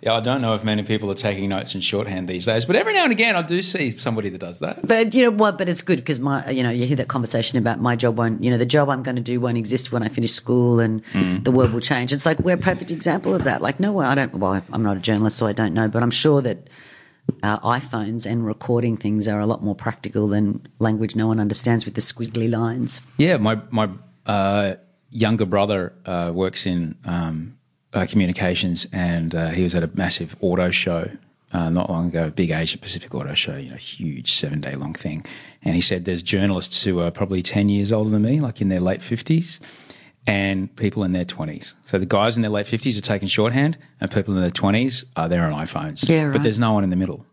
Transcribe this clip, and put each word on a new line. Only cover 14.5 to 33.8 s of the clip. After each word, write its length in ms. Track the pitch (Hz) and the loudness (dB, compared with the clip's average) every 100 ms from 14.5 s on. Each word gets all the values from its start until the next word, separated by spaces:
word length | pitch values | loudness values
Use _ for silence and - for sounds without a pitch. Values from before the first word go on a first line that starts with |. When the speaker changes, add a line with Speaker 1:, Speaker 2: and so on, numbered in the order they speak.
| 95 90 | 0 -2
Speaker 2:
I'm 80 | - | 0
not 140 | 107 98 | 0 0
a 20 | |
journalist, 360 | 87 107 110 - | 2 2 2 2
so 80 | 110 | 0
I 80 | |
don't 200 | 101 107 90 | 0 0 2
know, 120 | 110 | 2
but 140 | 113 | 2
I'm 80 | 120 | 2
sure 300 | - 156 143 | 2 4 4
that, 260 | 127 98 - - - - - _ - - | 2 -4 -10 -20 -20 -20 -20 _ -6 -2
uh, 160 | 104 107 | -2 0
iPhones 680 | 107 123 127 120 104 113 101 | 0 -2 -2 -6 -4 -4 -2
and 200 | 117 113 | -2 -2
recording 520 | 104 - 120 117 110 | -4 0 0 0 -2
things 300 | 104 107 104 | 0 0 0
are 120 | 104 | 0
a 60 | 104 | 0
lot 180 | 113 | 0
more 120 | 104 95 | -2 -4
practical 520 | - 117 - 113 104 | -6 -6 -4 0 2
than 340 | 104 101 - - _ | 2 2 -2 -10 _
language 360 | 113 110 110 107 | 0 0 -2 0
no 120 | 110 | 0
one 120 | 110 | 2
understands 460 | 104 101 120 117 104 | 0 0 2 0 0
with 80 | |
the 80 | 107 | 0
squiggly 480 | - - 113 113 113 | 0 0 -6 -2 -2
lines. 500 | 113 113 123 123 - - - | 0 -2 -2 -6 -6 -12 0
Speaker 1:
Yeah, 200 | 156 160 | 2 4
my, 220 | 107 110 - | 2 0 -2
my, 200 | 117 107 95 - _ - | -2 -2 -4 -18 _ -2
uh, 480 | 104 98 101 101 92 _ _ _ | 0 2 2 0 -4 _ _ _
younger 340 | 117 110 110 101 | -2 0 2 2
brother, 480 | 101 101 98 87 - - | 2 2 0 -2 -8 -6
uh, 240 | 90 87 | -2 -2
works 320 | 85 92 90 98 | 0 -2 -2 -2
in, 300 | 87 82 - - | -2 -2 -6 -4
um, 480 | 87 82 80 82 - _ _ _ | -2 -2 -4 -8 -14 _ _ _
uh, 120 | 104 90 | -4 0
communications, 800 | 110 90 87 92 90 92 85 - | 2 2 0 0 0 0 -2 -2
and, 420 | 95 87 85 82 82 | -2 0 0 -2 -2
uh, 140 | 82 | -2
he 140 | 87 | 0
was 120 | 90 87 | 0 0
at 80 | |
a 60 | 82 | -2
massive 420 | - 90 - 82 - | -2 0 0 -2 -2
auto 300 | 95 90 90 | 0 2 2
show, 380 | 90 - 85 85 - _ _ _ | 0 0 -2 -4 -10 _ _ _
uh, 160 | 90 82 | -4 0
not 200 | 87 - | 0 0
long 180 | 85 87 | 0 0
ago, 200 | 82 80 | 0 -2
a 40 | |
big 200 | 78 87 | 0 0
Asia 260 | 80 82 - | 0 -2 -6
Pacific 360 | - 90 - | -8 -10 -8
auto 200 | 73 69 | -8 -4
show, 240 | 73 - 69 | -4 -4 -6
you 120 | 65 | -12
know, 60 | |
huge 580 | 64 | -14